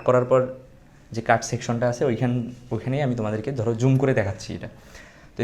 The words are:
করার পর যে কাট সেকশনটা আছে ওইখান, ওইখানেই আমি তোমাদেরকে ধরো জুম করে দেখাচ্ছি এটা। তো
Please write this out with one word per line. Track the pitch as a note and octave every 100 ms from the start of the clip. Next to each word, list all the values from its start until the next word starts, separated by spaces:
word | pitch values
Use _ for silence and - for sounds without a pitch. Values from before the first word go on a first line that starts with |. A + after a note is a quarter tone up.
| -
করার | B2 B2
পর | C3 B2+ - - - - - -
যে | A2 A2+
কাট | A2+ -
সেকশনটা | A#2+ - A#2 A#2+
আছে | A#2+ D3
ওইখান, | A2+ B2+ B2 A2+ - -
ওইখানেই | A2+ B2+ C3+ C3+
আমি | A#2
তোমাদেরকে | G#2+ G#2+ A2 C#3
ধরো | A2 A2+
জুম | C3 C3
করে | C3+ B2+
দেখাচ্ছি | G2 F#2+ - F2+
এটা। | - - - - - - -
তো | -